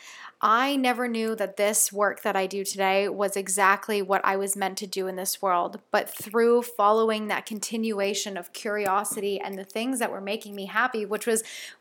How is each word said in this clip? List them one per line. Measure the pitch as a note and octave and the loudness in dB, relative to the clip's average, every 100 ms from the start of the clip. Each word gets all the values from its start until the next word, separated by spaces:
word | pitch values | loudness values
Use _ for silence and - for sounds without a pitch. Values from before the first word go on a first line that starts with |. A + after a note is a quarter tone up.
| - - - - G#3+ | -20 -18 -18 -2 2
I | A3+ C4+ C#4 | 4 4 2
never | B3+ A#3+ B3 | 2 0 0
knew | A3+ A3 A3 | -2 -2 -2
that | F#3+ - | -4 0
this | G#3 G#3+ - | 2 2 0
work | G3+ G3+ G3 | 2 0 0
that | G#3+ F#3+ | -2 0
I | F#3+ | 0
do | G3 G3 | -4 -4
today | G3 F#3+ G3 G3+ | 0 2 4 2
was | F#3+ G3 G3 | 0 -2 -2
exactly | F#3+ G3 F#3+ G3+ - G#3 | -2 4 6 4 2 -2
what | F#3+ F#3+ - | 2 2 4
I | G3 | 2
was | G3 G3 | 0 -2
meant | F#3+ F#3+ | -4 -4
to | G3 | -8
do | F#3+ F#3 | -4 -4
in | F#3 | -4
this | F#3+ - | -6 -2
world, | G3 F3 F#3+ G3 _ | 2 2 0 -6 _
but | G#3 - | 0 0
through | - A3 A3+ A#3 A#3+ | -8 -2 2 6 4
following | A#3+ - G3+ A3 A3 G#3+ G#3+ | 2 2 4 6 4 0 -2
that | E3+ - | -4 -4
continuation | A3 - A3+ A3 G3+ G3 G3+ G#3+ F#3 | -8 -6 -2 -2 0 0 -2 -4 -8
of | F3 | -10
curiosity | - G#3+ G#3 G3 G3 G#3+ A3 G3+ G3 | -8 -4 -2 0 0 0 -4 -4 -4
and | - F#3+ | -6 -8
the | |
things | G3 A3 A#3+ B3+ | -8 -6 -4 -2
that | A3+ | -2
were | G3 | -4
making | G3 A3 G#3 | -6 -6 -8
me | G3+ F#3+ | -10 -4
happy, | G3+ B3 A3 G3+ | -2 0 -2 -2
which | G#3+ A#3+ | -2 0
was | A3 - - - - | 0 -2 -10 -16 -16